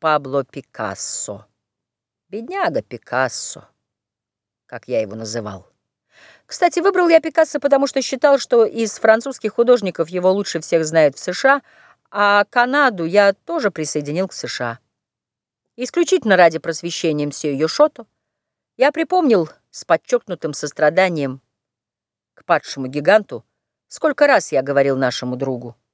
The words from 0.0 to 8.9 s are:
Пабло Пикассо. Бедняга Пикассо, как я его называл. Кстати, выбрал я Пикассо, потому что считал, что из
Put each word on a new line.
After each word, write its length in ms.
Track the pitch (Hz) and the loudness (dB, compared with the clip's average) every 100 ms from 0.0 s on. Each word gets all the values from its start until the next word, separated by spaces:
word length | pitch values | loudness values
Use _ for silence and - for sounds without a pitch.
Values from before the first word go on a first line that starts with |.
Пабло 440 | 156 151 135 139 | 0 0 0 -4
Пикассо. 1000 | 135 151 - - 107 98 - - - 101 - _ _ _ _ _ _ _ _ | -4 -10 -16 -10 -8 -8 -10 -10 -10 -12 -16 _ _ _ _ _ _ _ _
Бедняга 540 | 208 233 392 254 123 | -14 -10 -4 -2 -4
Пикассо, 840 | - 120 - 123 131 - - - - _ _ _ _ _ _ _ _ _ _ | -6 -14 -6 -2 -2 -4 -12 -14 -20 _ _ _ _ _ _ _ _ _ _
как 200 | 123 - | -16 -4
я 140 | 120 | -2
его 140 | 107 | -2
называл. 520 | 110 110 117 104 95 - _ _ _ _ _ - _ | -6 -8 -8 -8 -12 -18 _ _ _ _ _ -20 _
Кстати, 360 | _ - 349 349 | _ 0 0 2
выбрал 280 | 370 370 349 | 0 2 4
я 120 | 330 | 4
Пикассо, 380 | 330 - 320 277 | 4 0 0 0
потому 280 | 277 269 269 | 2 2 2
что 160 | 269 | -2
считал, 360 | 254 262 294 277 | -4 0 2 2
что 280 | - 240 220 | 2 2 2
из 320 | 233 220 | 0 -6